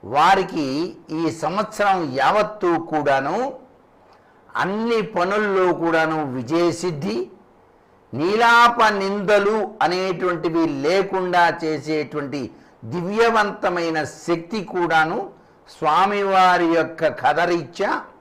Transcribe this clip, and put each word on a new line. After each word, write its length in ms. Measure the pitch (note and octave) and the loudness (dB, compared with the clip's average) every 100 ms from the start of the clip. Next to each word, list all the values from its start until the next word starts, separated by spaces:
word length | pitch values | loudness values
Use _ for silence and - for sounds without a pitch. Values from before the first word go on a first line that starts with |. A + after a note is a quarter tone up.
వారికి 920 | F#2+ A#2 F3 G3 F3+ - C#3 C#3 F3+ - - | 0 4 6 4 2 -4 -2 -4 -6 -10 -8
ఈ 220 | D#3 E3 | -4 -4
సంవత్సరం 800 | - D#3+ F#3+ G#3+ - G3+ F#3+ D3+ | -4 -4 -4 -4 -2 0 0 -2
యావత్తూ 680 | C3 C3+ G#3 G#3 - F3+ E3 | 0 2 2 0 -2 0 0
కూడాను 720 | - D#3 C#3+ C3+ C#3 G3+ C4 - - _ _ _ _ _ _ _ _ | -2 -2 0 0 0 -4 -4 -8 -20 _ _ _ _ _ _ _ _
అన్ని 460 | A2+ D#3 G#3 A#3 A3+ | -6 -4 -2 0 -2
పనుల్లో 720 | G3 F3+ F3+ G#3 G#3 F#3+ F3+ | -2 -2 0 0 0 2 2
కూడాను 600 | D#3 E3 D#3+ D#3+ D#3+ D3 | 0 0 0 0 -2 -4
విజయసిద్ధి, 920 | B2+ A#2+ E3 F3 - F3+ D3 F#3 A#3 F#4 - _ _ _ _ _ _ _ | -6 -2 0 0 0 -6 -4 -4 -4 -6 -14 _ _ _ _ _ _ _
నీలాప 680 | A#2 E3+ A3 A#3 A#3 A#3+ A#3 | -4 0 4 6 6 6 6
నిందలు 880 | A3 G3+ G3 G3+ F#3+ G#3 G3+ A3 G#3 - | 2 2 -2 -2 2 4 4 0 -4 -2
అనేటువంటివి 840 | D#3 F3+ F#3+ F3+ F#3 E3+ E3+ E3 D#3+ | -2 0 -2 -2 -2 -2 -2 0 0
లేకుండా 920 | C#3 C#3+ G3 G3 F#3+ F3+ F3 E3+ C3+ | 0 0 0 0 -2 0 2 2 0
చేసేటువంటి 880 | D#3+ D3+ C#3 D#3 D3 D3+ C#3 C#3 A#2 - - _ | -4 -4 -4 -4 -4 -6 -6 -6 -8 -12 -20 _
దివ్యవంతమైన 1160 | A2+ E3+ F3 G#3+ A#3 A3 G3+ - G3 F3 E3 D#3+ | -10 -6 -4 2 2 2 0 -2 -4 -2 -2 -4
శక్తి 600 | C#3+ - - E3+ E3 A3 | -6 -8 -4 -4 -4 -8
కూడాను 640 | F3 F3+ E3+ D#3+ D#3 G3+ G4+ - _ _ - - | -6 -4 0 2 2 -2 -8 -14 _ _ -20 -4
స్వామివారి 880 | D#3 D#3 G3 G3+ G3 F#3+ F#3 F3+ | 0 2 2 0 2 4 4 4
యొక్క 420 | E3 E3 D#3 - D#3 | 4 2 0 -2 -2
కథరీత్యా 960 | - C3 D3+ F3 E3+ D3 - G#3 D#4 - - | 0 0 2 0 0 -4 -4 -2 -2 -8 -20